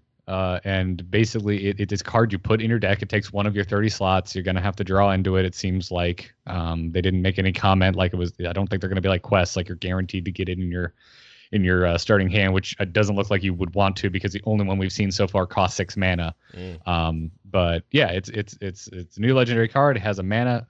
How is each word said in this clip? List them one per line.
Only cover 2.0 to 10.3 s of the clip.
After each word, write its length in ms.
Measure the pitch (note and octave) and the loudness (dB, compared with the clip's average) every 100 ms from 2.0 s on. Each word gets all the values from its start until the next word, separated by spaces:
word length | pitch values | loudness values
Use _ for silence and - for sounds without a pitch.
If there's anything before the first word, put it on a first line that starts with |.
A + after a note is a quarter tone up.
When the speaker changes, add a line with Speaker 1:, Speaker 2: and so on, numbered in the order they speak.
Speaker 1:
a 20 | |
card 280 | - A#2 A#2 | 0 2 2
you 60 | F#2+ | 2
put 200 | - A2 | 0 0
in 80 | A2+ | 2
your 100 | A#2 | 2
deck. 220 | G2 G2+ | 2 0
It 40 | G2+ | 0
takes 220 | G#2+ - | -2 -2
one 140 | G2+ G#2 | -2 0
of 100 | G2+ | 0
your 80 | |
thirty 240 | F#2 G2+ G#2+ | 0 0 0
slots. 460 | - F#2+ F#2+ - F#2+ | 0 2 2 0 -4
You're 80 | |
gonna 180 | F#2 F2+ | -2 0
have 140 | G2 F#2+ | 0 -2
to 60 | |
draw 280 | F#2+ F#2+ G2+ | 0 4 4
into 260 | F#2+ F#2+ F#2 | 4 2 2
it, 80 | F#2 | 0
it 80 | |
seems 380 | - F#2+ F#2 F2 | -2 -4 -2 -2
like. 420 | F2+ F2 F2 - _ - | -2 -2 -2 -10 _ -8
Um, 440 | F2+ E2+ E2 E2 | -4 -4 -4 -2
they 100 | E2+ | -2
didn't 200 | F#2 F#2 | 0 2
make 160 | F#2 F#2+ | 2 2
any 160 | F#2+ | 0
comment. 420 | F2 G2 F#2+ F#2 F#2 | 2 2 4 4 4
Like, 160 | F2+ | 0
it 40 | F#2 | 0
was, 160 | F2 - F2 | -4 -4 -4
I 60 | |
don't 160 | F2+ G2 | -2 -2
think 140 | G2 | -2
they're 80 | F#2 | -2
gonna 100 | F#2+ | -2
be 100 | F#2+ | 0
like 120 | F2+ | 0
quests, 340 | - G2+ F2 - | 2 2 2 -2
like, 120 | F2 | -6
you're 80 | F2 | -6
guaranteed 480 | F2+ F#2 F#2 F#2+ | -4 -2 -2 -4
to 60 | F2 | -6